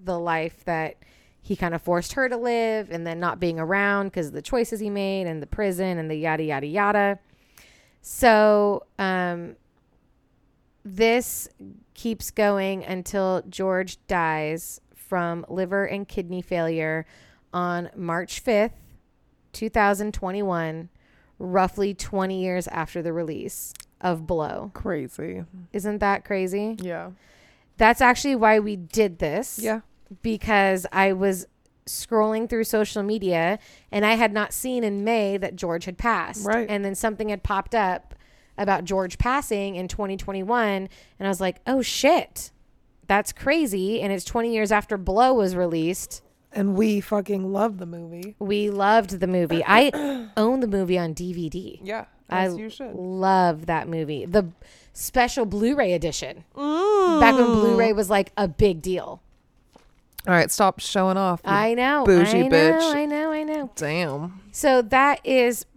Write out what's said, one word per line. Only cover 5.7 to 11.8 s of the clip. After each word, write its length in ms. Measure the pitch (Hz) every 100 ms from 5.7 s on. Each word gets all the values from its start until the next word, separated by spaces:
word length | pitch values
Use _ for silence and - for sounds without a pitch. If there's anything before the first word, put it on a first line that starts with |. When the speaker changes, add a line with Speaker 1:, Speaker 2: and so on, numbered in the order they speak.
| 175 190 175
Speaker 1:
and 100 | 160
the 60 | 156
yada, 280 | 160 156
yada, 220 | 156 139 147
yada. 520 | 180 202 208 202 196 _ _ _ _ - _ _ _
So, 840 | - - 247 214 214 208 208 202 - -
um, 580 | 190 185 180 175 170 - _ _ _ _ _ _ _ _ _ _ _ _
this 680 | 208 185 226 240 240 - - _ 196 208